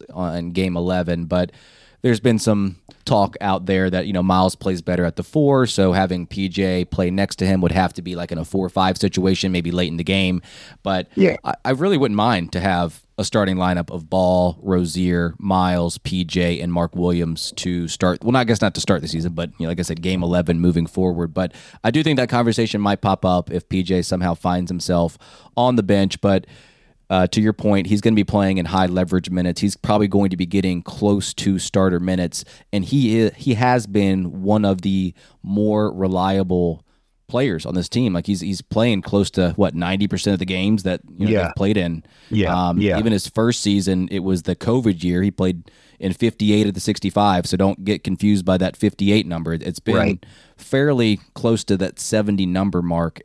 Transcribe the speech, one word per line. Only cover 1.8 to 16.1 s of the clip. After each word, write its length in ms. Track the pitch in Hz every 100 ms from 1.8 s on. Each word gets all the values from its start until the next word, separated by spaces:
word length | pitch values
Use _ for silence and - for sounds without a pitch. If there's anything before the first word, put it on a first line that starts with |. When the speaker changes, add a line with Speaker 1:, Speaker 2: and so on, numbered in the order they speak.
| _ _
Speaker 1:
there's 160 | 127 110
been 200 | 123 110
some 380 | 113 101 98 87 _ - -
talk 300 | 110 98 -
out 240 | 98 95 92
there 240 | 95 92
that, 160 | 92 92
you 80 |
know, 100 | 92
Miles 320 | 92 92 92 -
plays 260 | 95 90
better 240 | 92 90 85
at 100 | 87
the 80 |
four, 420 | - 156 143 135 123
so 260 | - 95
having 360 | 92 92 90 82
P 220 | 98 95
J 360 | 92 95 90 90
play 240 | - 90
next 280 | 95 98 -
to 100 | 92
him 140 | 95
would 100 | 87
have 220 | - 90
to 80 | -
be, 120 | 87 87
like, 160 | 87
in 60 | 82
a 80 | 82
four-five 520 | 98 90 98 92 90
situation, 540 | 98 95 95 92 95
maybe 200 | 90 85
late 160 | 90 87
in 80 | 82
the 60 |
game. 380 | 85 98 92 90 - - - -
But 240 | 98 92 90 -
Speaker 2:
Yeah. 220 | 185 -
Speaker 1:
I, 120 | - - 127
I 60 |
really 260 | 135 190 160
wouldn't 200 | 127 104
mind 340 | 113 98 85
to 60 | 90
have 420 | 95 87 85 - _ -
a 40 |
starting 340 | 95 110 95 92
lineup 340 | 90 87 82
of 180 | 87 78
Ball, 480 | 92 90 90 90 85
Rozier, 720 | 98 90 85 90 90 87 85 -
Miles, 640 | 98 92 90 90 85 -
P 240 | -